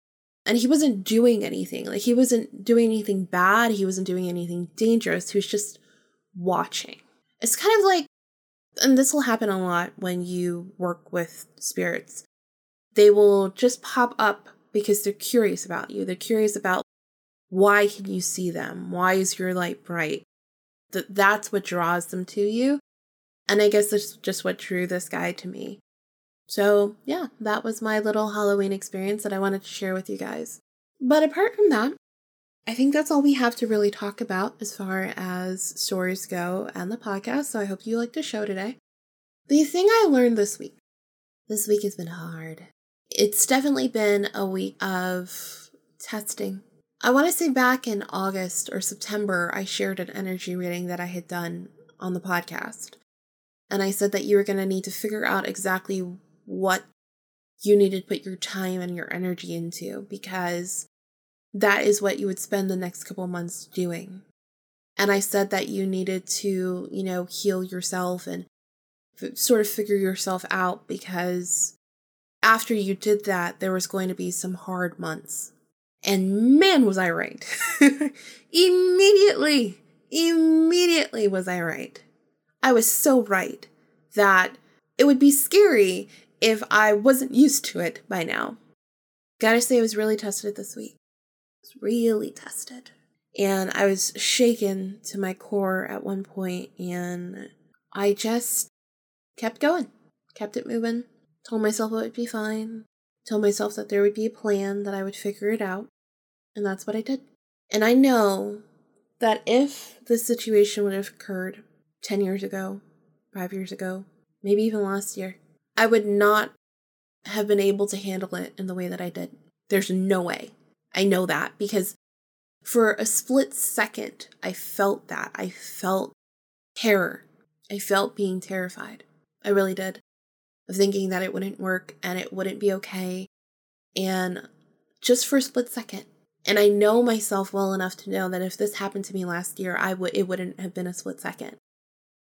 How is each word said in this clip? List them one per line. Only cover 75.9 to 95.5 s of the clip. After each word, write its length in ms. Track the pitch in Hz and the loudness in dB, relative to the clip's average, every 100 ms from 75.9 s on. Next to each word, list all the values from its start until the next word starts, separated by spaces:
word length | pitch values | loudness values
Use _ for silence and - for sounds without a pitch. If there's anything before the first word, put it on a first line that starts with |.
| _ | _
And 560 | - 196 190 202 240 294 | 0 2 2 2 6 8
man, 260 | 381 320 | 8 6
was 140 | 214 190 | 4 4
I 120 | 180 | 0
right. 340 | 165 - - - - - - | -2 -6 -10 -10 -6 -2 6
<laughs> 720 | 285 277 294 - - - _ | 6 6 -4 -6 -20 -20 _
Immediately, 1300 | 330 370 359 370 370 392 392 403 - 302 285 208 - _ _ - | 4 6 6 4 6 8 8 8 4 2 2 2 -4 _ _ -6
immediately 1200 | 302 330 330 320 320 320 349 349 330 - 233 202 | 0 2 4 6 6 6 4 4 4 0 0 0
was 180 | 190 185 | 0 -2
I 140 | 180 | -4
right. 420 | 165 - - - _ _ _ _ _ - | -4 -6 -10 -14 _ _ _ _ _ -2
I 120 | 262 | 4
was 180 | 233 226 | 4 4
so 320 | - 302 262 | 2 4 4
right 440 | 208 190 - - - _ _ _ _ 208 | 4 0 -2 -10 -18 _ _ _ _ 2
that 420 | 202 185 185 - _ _ _ - | 6 6 4 -4 _ _ _ 4
it 60 | |
would 160 | 285 262 | 6 8
be 100 | 285 | 6
scary 800 | 277 - 381 403 240 190 185 208 - _ - | 6 4 6 8 6 4 2 -8 -18 _ 2
if 180 | 226 214 - | 2 2 2
I 220 | 214 214 | 4 4
wasn't 420 | 208 247 262 262 | 6 4 4 2
used 300 | 233 285 - - | 6 6 4 -4
to 120 | 175 | -4
it 240 | 170 - - | -6 -6 -8
by 160 | 190 | -6
now. 320 | 165 57 - 226 _ _ _ _ _ _ _ - | -4 -4 -6 -8 _ _ _ _ _ _ _ 0
Gotta 200 | 220 233 | 2 4
say, 180 | 240 247 | 4 2
I 20 | |
was 160 | 226 214 | 2 0
really 200 | 214 214 | -2 -2
tested 400 | 208 - 208 208 | -4 -6 -8 -10
this 180 | 202 | -14
week. 220 | 226 220 _ | -14 -16 _
I 640 | _ _ _ _ _ _ | _ _ _ _ _ _
was 200 | _ - | _ -8
really 500 | 202 233 233 214 - | -2 0 2 0 -4
tested. 580 | - - - - 247 - _ _ _ _ - | -12 -14 -14 -14 -18 -20 _ _ _ _ -4
And 320 | 196 190 185 | 0 0 -2
I 160 | - 202 | 0 2
was 260 | 190 - - | 2 -4 -4
shaken 800 | - - 240 226 202 190 190 202 | -2 4 4 4 -2 -4 -8 -10
to 140 | - 196 | -10 -6
my 160 | 190 | -6
core 520 | 190 - | -6 -4